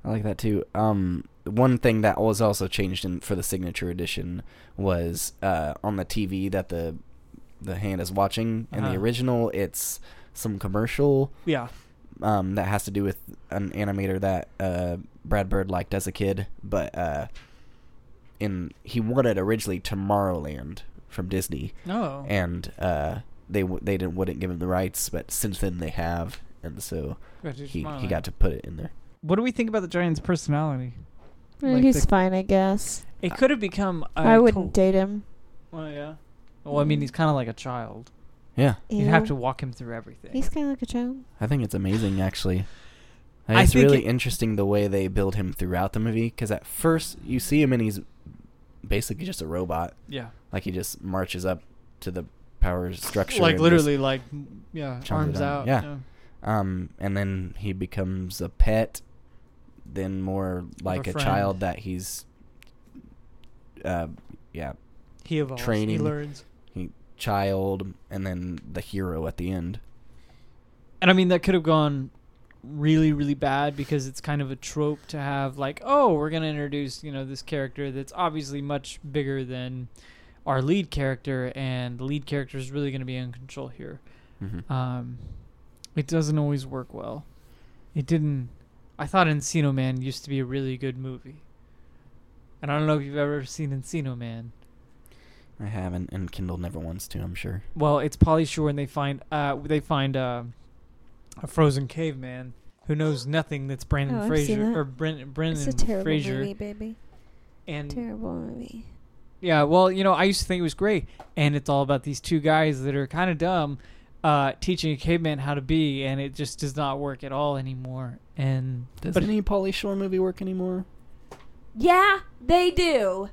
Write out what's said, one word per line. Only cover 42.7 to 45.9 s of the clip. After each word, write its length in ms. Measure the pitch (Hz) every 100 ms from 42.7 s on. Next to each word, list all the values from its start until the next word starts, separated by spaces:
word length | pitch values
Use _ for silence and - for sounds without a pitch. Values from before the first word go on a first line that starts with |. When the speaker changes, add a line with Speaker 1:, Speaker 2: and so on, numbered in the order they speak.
| - - - - - - - -
Speaker 2:
I 160 | 110
Speaker 1:
It's 100 | -
Speaker 2:
think 120 | 131 139
Speaker 1:
really 200 | 139 -
Speaker 2:
it 40 |
Speaker 1:
interesting 460 | 123 120 - 113 104
the 80 | 98
way 220 | 101 101
they 200 | 98 95
build 280 | 95 98 101
him 180 | 92
throughout 400 | - 90 90 98